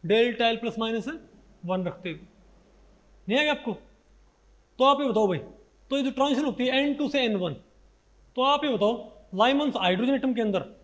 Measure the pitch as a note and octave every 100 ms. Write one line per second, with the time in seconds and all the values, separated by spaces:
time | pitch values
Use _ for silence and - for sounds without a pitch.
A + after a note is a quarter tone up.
0 | E3 A3 A#3+ A3+ A#3 A3+ A#3 - A3+ A3+
1 | A#3 D#4+ - - - - F3 F#3 F3+ -
2 | F3+ D#3 - _ - _ _ _ _ _
3 | _ _ - A#3+ D4+ C#4+ A#3+ F#3+ - _
4 | _ _ _ _ _ _ _ - C4 C#4
5 | C#4+ G#3+ G#3+ E3+ - - - _ _ C#4
6 | C4+ C4 C#4 C4 D4 A3+ B3+ C4 C#4+ C#4+
7 | C#4+ C#4+ A#3+ G3+ F3+ C#3+ - _ _ _
8 | _ _ _ - C4 C#4+ D4 A3+ G#3 A#3
9 | - - - F#3 A#3 C#4 D4 A#3 F#3 F#3
10 | B3 C#4 C4+ A#3+ A3 F#3 F3 -